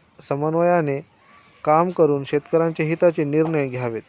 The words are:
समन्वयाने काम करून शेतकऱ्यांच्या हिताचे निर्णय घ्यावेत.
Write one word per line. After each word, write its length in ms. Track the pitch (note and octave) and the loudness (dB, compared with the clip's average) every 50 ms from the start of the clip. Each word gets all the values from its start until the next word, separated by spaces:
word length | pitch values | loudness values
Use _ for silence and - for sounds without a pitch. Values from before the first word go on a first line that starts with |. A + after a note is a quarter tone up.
| _ _ _ - - - | _ _ _ -14 -8 -6
समन्वयाने 720 | C#3+ C#3 D3 D#3 D#3+ E3 E3+ F3 F3 F3 D#3+ C#3+ C#3 C#3 D#3+ _ _ _ _ _ _ _ _ _ _ _ - | -6 -4 -2 -2 0 0 2 2 2 2 0 -2 -4 -6 -8 _ _ _ _ _ _ _ _ _ _ _ 0
काम 260 | D3 D3+ D#3+ F3 F#3 | 2 2 2 2 2
करून 340 | F3 - E3 D3 D3 C#3 C#3 | 2 2 2 2 2 0 -2
शेतकऱ्यांच्या 640 | - - D3 - - - E3 E3 E3 E3 - D#3+ | -2 -4 -4 -2 0 0 0 0 0 -2 -2 -4
हिताचे 380 | D3+ E3 E3 - F3 E3 E3+ D#3 | -2 -2 2 2 2 2 0 -2
निर्णय 440 | C#3+ C#3+ D#3 D#3+ D#3+ D#3+ D3+ C#3 C3+ | 0 0 0 0 0 0 -2 -2 -2
घ्यावेत. 340 | B2 B2+ B2+ A#2+ A2+ A2 - | -4 -4 -6 -4 -6 -6 -10